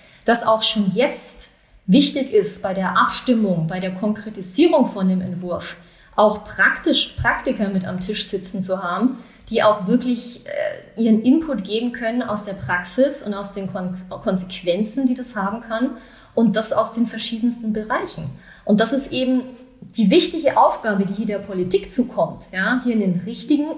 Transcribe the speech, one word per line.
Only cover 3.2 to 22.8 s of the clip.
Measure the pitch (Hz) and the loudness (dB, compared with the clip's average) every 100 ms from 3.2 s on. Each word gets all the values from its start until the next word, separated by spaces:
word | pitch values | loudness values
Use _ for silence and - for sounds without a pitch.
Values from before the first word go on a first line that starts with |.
| - 226 202 170 160 | 2 2 2 0 -2
bei | 185 | -4
der | 185 | -6
Konkretisierung | 185 214 208 220 202 185 - 330 320 240 | -2 -2 -2 -6 -4 -2 4 6 6 2
von | 202 190 | 0 0
dem | 185 | 0
Entwurf, | 185 175 180 170 - - - - - - | -2 -6 -6 -6 -6 -12 -16 -20 -6 4
auch | 214 - - | 4 2 -6
praktisch | - 214 294 339 214 - - | 0 2 2 2 2 0 -2
Praktiker | 233 277 269 - 202 | 0 0 -2 -2 -2
mit | 190 180 | -2 -4
am | 180 | -6
Tisch | 202 214 - | -4 -6 -4
sitzen | 190 - 196 | -6 -4 -6
zu | 185 185 | -4 -4
haben, | 175 185 254 254 - - - | -4 0 0 -2 -14 -20 -4
die | 220 | 2
auch | 214 208 185 | 4 4 2
wirklich, | 247 254 240 - - - | 0 0 -4 -6 -12 -10
äh, | - - 50 - - | -6 -6 -6 -10 -2
ihren | 226 220 | 2 4
Input | 240 320 320 226 | 6 4 2 -4
geben | 185 220 240 | -2 -2 -2
können | - 226 247 | -4 -4 -2
aus | 226 208 | -2 -4
der | 202 | -4
Praxis | 190 - 180 180 - 277 277 | -6 -4 -2 0 2 2 2
und | 214 202 | -6 -6
aus | 196 | -6
den | 202 190 | -8 -6
Kon-, | 190 180 180 - | -6 -6 -8 -10
Konsequenzen, | - 220 185 - - 175 180 214 - 254 | -6 -2 -2 -2 -6 -2 0 0 2 0
die | |
das | 254 247 214 | 0 -4 -4
haben | 196 226 | -4 -6
kann, | 226 226 269 - - - - | -6 -4 -4 -6 -18 -20 -6
und | - 226 214 | 2 2 2
das | 214 | 0
aus | - 220 | 0 0
den | 233 233 | 0 -2
verschiedensten | 220 - 226 240 - 220 | -4 -8 -2 -2 -2 -2
Bereichen. | 214 214 285 359 - 160 - - - | -4 -2 -4 -4 -8 -10 -12 -20 -8
Und | - 208 | 2 2
das | 226 | 4
ist | 277 - | 0 -2
eben | 247 254 254 - - - - | -2 0 0 -2 -12 -20 -20
die | - - 196 | -10 0 4
wichtige | 320 - 320 - - | 6 4 0 2 4
Aufgabe, | 277 - 226 196 190 | 4 4 -2 0 -2
die | |
hier | 196 220 | -2 -4
der | 202 | -4
Politik | - 190 180 - - | -4 -4 0 0 0
zukommt, | - - - 165 - - | -2 0 0 -2 -2 -8
ja, | 185 202 254 | -2 0 0